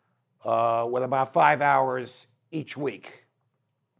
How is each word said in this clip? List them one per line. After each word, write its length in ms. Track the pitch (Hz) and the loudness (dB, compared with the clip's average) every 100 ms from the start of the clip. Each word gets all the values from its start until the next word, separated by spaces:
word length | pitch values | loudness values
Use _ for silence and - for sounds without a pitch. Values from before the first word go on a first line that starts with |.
| _ _ _ _ 110 | _ _ _ _ -2
uh, 400 | 113 117 117 117 | 0 2 0 0
with 140 | 123 | -2
about 320 | 127 135 131 | -2 0 0
five 260 | 170 151 147 | 4 4 4
hours 680 | 143 135 131 127 120 - - _ _ | 2 2 2 -2 -8 -14 -20 _ _
each 260 | 160 131 - | -10 -10 -8
week 460 | 143 98 - - _ _ _ _ _ _ _ _ | -8 -8 -16 -20 _ _ _ _ _ _ _ _